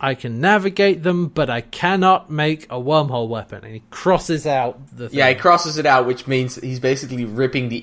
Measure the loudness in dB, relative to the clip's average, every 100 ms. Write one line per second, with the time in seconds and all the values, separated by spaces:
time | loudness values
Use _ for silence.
0 | -4 -4 -6 -2 2 2 0 2 2 2
1 | 0 0 0 -2 -2 -2 -6 -2 0 4
2 | 4 4 0 -2 0 -2 -6 -6 2 2
3 | 2 -2 -4 -6 -8 -14 -16 -18 -16 -4
4 | 2 2 0 -4 0 0 -2 -6 -16 -16
5 | -6 2 2 4 4 4 2 0 4 4
6 | 2 -2 -2 -2 -2 -6 -8 -2 0 -2
7 | -4 -6 -6 -2 -2 0 -4 -4